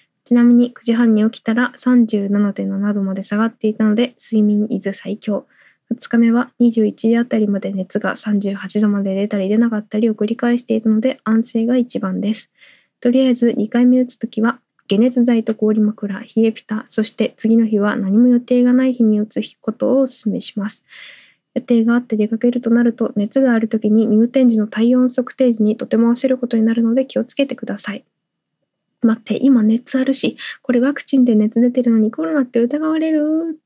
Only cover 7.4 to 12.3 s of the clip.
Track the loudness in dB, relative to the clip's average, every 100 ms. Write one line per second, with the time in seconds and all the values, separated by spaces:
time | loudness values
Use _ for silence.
7.4 | -2 -2 -4 -6 -6 -6 -4 -6 -4 -2
8.4 | -2 -6 -6 -2 0 0 -2 -4 -2 -2
9.4 | 0 0 0 -2 -6 -2 -2 -2 -4 -2
10.4 | -2 -2 -2 -2 0 0 0 -2 -2 -2
11.4 | 0 -2 0 0 -2 -4 -6 -4 -4